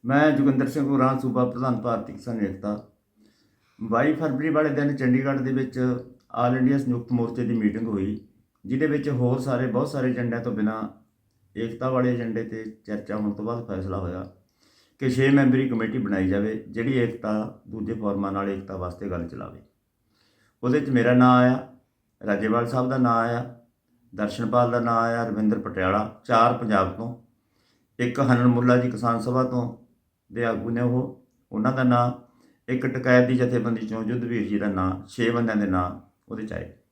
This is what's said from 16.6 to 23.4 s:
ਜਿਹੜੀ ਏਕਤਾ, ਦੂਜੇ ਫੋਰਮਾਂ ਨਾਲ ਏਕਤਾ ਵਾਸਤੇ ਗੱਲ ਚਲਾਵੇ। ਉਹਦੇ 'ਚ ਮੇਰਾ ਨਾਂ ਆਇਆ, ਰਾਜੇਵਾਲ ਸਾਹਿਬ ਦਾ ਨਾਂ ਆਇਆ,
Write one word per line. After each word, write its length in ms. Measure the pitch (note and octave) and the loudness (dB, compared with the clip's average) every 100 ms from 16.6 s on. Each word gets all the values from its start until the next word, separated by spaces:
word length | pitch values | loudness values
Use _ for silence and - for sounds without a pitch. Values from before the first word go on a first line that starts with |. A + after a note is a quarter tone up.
| - | -8
ਜਿਹੜੀ 300 | A2+ A#2+ C3 | -4 -2 0
ਏਕਤਾ, 640 | A2+ - G#2+ G#2+ G#2+ - - | 0 -2 -4 -4 -4 -10 -14
ਦੂਜੇ 260 | A2 G#2+ | -10 -6
ਫੋਰਮਾਂ 380 | A2+ G#2+ G2+ G2 | -4 -2 -2 -2
ਨਾਲ 180 | G2 G2 | -2 -4
ਏਕਤਾ 260 | F#2+ G2 F#2+ | -6 -8 -8
ਵਾਸਤੇ 340 | F2+ F2 G2 | -8 -8 -8
ਗੱਲ 180 | F2 E2 | -6 -8
ਚਲਾਵੇ। 340 | A1+ G1+ - _ _ _ _ _ _ _ _ _ _ | -10 -14 -16 _ _ _ _ _ _ _ _ _ _
ਉਹਦੇ 180 | B2 D3 | 0 2
'ਚ 100 | C#3 | 2
ਮੇਰਾ 240 | B2+ A#2+ | 4 6
ਨਾਂ 240 | B2 B2+ B2+ | 8 8 8
ਆਇਆ, 300 | B2+ B2+ - - _ _ _ _ G#2+ | 6 2 -4 -20 _ _ _ _ -4
ਰਾਜੇਵਾਲ 400 | G2 G#2+ A#2 A#2+ | -2 2 0 0
ਸਾਹਿਬ 240 | B2+ B2+ | -2 -2
ਦਾ 80 | C3 | 0
ਨਾਂ 160 | B2 | 2
ਆਇਆ, 460 | A#2 A#2 A#2+ | 2 0 -2